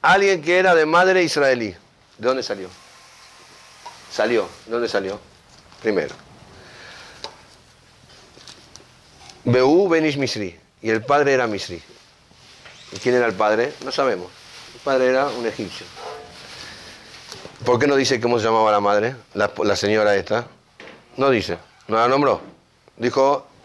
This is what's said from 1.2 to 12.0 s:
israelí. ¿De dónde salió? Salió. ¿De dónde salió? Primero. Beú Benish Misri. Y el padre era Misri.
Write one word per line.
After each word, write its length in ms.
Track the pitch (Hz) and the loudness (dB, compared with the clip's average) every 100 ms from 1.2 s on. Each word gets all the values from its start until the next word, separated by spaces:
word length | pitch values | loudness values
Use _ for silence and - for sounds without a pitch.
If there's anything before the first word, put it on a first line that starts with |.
israelí. 540 | 165 151 135 123 107 87 _ _ _ - | 2 2 2 2 -2 -10 _ _ _ -6
¿De 120 | 117 | -2
dónde 140 | 131 | -2
salió? 280 | 113 98 92 92 - - - - - - - - - - - - - | -6 -10 -10 -18 -20 -20 -20 -20 -20 -20 -20 -20 -20 -20 -20 -20 -12
Salió. 380 | - 110 113 92 - | -4 0 0 -2 -12
¿De 80 | 110 | -8
dónde 160 | 117 117 | -6 -4
salió? 320 | 101 95 101 - _ _ - - - | -4 -6 -10 -16 _ _ -20 -20 -6
Primero. 320 | 113 95 71 - - - - - - - - - - - - - - - _ _ _ _ _ - - - - - - - - _ _ - - - | -4 -2 -4 -12 -20 -20 -20 -20 -20 -20 -20 -20 -20 -20 -20 -20 -20 -20 _ _ _ _ _ -20 -20 -20 -20 -20 -20 -20 -20 _ _ -20 -20 -8
Beú 420 | 120 127 131 175 196 | 0 4 6 4 4
Benish 300 | 165 156 139 | 2 0 -2
Misri. 420 | 127 107 95 82 _ _ | -4 -4 -8 -12 _ _
Y 80 | 110 | -2
el 160 | 110 | -2
padre 300 | 120 147 139 | 0 2 4
era 120 | 131 117 | 2 0
Misri. 360 | 98 - 85 - - | -4 -8 -14 -16 -20